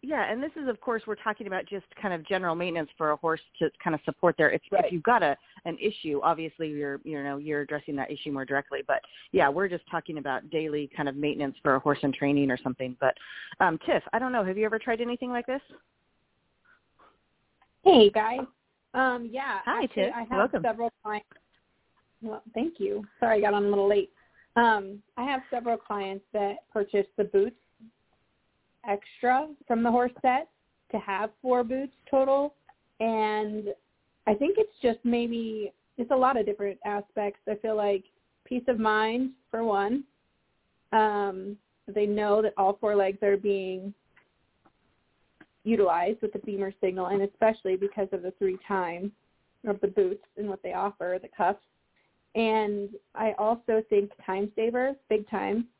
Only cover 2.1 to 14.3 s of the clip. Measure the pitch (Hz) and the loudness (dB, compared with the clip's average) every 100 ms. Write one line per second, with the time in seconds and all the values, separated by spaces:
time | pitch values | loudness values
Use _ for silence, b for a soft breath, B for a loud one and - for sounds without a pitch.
2.1 | 175 156 190 180 165 180 170 151 _ 156 | -6 -2 -2 -2 -2 -2 -4 -6 _ -2
3.1 | 147 165 160 - - 160 _ 180 156 - | 0 -2 -4 -6 -4 -4 _ -4 -2 -4
4.1 | - 175 156 151 - - 196 - 175 151 | 2 2 4 2 2 0 0 2 0 2
5.1 | 240 160 135 B B - 170 208 208 160 | 4 4 0 B B -10 -4 -4 -4 -4
6.1 | 143 151 160 160 _ 156 147 143 139 165 | 0 0 0 -4 _ -8 -4 -6 -6 -8
7.1 | 151 139 139 151 147 143 147 - 143 131 | -6 -6 -6 -4 -4 -4 -6 -6 -6 -6
8.1 | - 151 139 131 139 - 139 - 135 - | -6 -6 -6 -2 -4 -2 -10 -2 -2 -2
9.1 | B B 190 143 147 196 175 _ 170 - | B B 2 4 2 -2 -4 _ -8 -6
10.1 | 156 139 127 - 160 156 147 143 - 143 | -8 -4 -6 -4 -4 -2 -4 -6 -4 -4
11.1 | 139 147 143 139 - 147 135 151 139 143 | -2 -4 -2 -4 -2 2 2 2 2 0
12.1 | 131 143 143 139 127 131 123 131 123 131 | 0 0 2 2 0 -4 -6 -8 -2 -2
13.1 | - B B B B 151 160 - 247 - | -2 B B B B 2 2 0 0 0
14.1 | 226 254 | -2 0